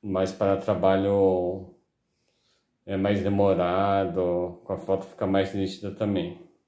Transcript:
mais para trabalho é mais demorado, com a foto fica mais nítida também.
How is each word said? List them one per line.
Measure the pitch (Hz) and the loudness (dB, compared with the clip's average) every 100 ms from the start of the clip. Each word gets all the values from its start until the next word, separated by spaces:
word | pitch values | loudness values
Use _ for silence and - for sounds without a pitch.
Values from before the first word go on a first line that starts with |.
mais | 104 92 95 | -4 -2 -2
para | - 98 98 | 0 0 0
trabalho | - 92 95 98 98 101 95 92 90 92 92 - _ _ _ _ _ _ _ _ _ _ - | 0 0 2 2 2 2 4 2 -2 -6 -10 -20 _ _ _ _ _ _ _ _ _ _ -8
é | 98 | -2
mais | 98 101 | 0 2
demorado, | 92 101 101 90 87 92 101 98 95 87 90 87 87 87 | 2 2 4 4 2 2 2 2 0 0 0 0 -4 -8
com | - | -8
a | 92 | -8
foto | - 95 - | -2 -2 -2
fica | - 98 | -6 0
mais | 98 95 | 0 0
nítida | 101 95 - 101 - | -2 -4 -4 -12 -4
também. | 104 95 85 - - _ | -2 -2 -4 -10 -20 _